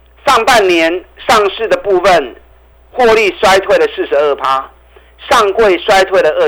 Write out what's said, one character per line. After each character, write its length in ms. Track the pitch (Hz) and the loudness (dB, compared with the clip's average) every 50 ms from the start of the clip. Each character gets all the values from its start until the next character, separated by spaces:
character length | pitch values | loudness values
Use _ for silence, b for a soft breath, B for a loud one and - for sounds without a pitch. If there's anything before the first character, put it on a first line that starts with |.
| _ _ _ _ - | _ _ _ _ -4
上 180 | 277 262 240 220 | -2 -2 0 0
半 220 | 277 247 220 196 185 | 0 2 2 2 2
年 340 | 175 165 165 165 175 180 - - _ - - - | 0 0 0 -2 -4 -6 -10 -14 _ -10 -4 -2
上 220 | 240 214 202 190 | 0 0 0 -2
市 160 | - - 226 185 | -4 -6 -4 -2
的 80 | 180 175 | -2 -2
部 200 | - 202 190 175 | -2 -2 -2 0
分 360 | 170 196 180 160 135 117 - - - _ _ _ _ _ _ _ _ _ | 2 2 2 2 0 -4 -10 -20 -20 _ _ _ _ _ _ _ _ _
获 140 | - 247 247 226 220 | -2 0 2 2 2
利 200 | 226 214 185 - - | 2 0 -2 -2 0
衰 180 | 220 190 190 190 | 0 2 2 2
退 180 | 190 - 196 170 | 2 2 0 2
了 80 | 156 143 | 0 0
四 180 | - 190 170 | -2 -6 -6
十 80 | 139 151 | -2 0
二 180 | 139 151 147 139 | 0 0 0 -2
趴， 360 | - 131 131 135 131 135 - - _ b b b b b b b b - - | -2 -2 -2 -2 -2 -4 -8 -16 _ b b b b b b b b -4 0
上 200 | 277 240 214 196 190 | 0 0 2 0 0
柜 240 | 226 226 202 175 156 | 0 2 2 0 0
衰 260 | - 220 202 190 185 | 0 0 2 2 2
退 160 | 190 196 180 | 2 0 0
了 80 | 175 156 | 0 0
二 140 | 147 180 165 | 0 0 -2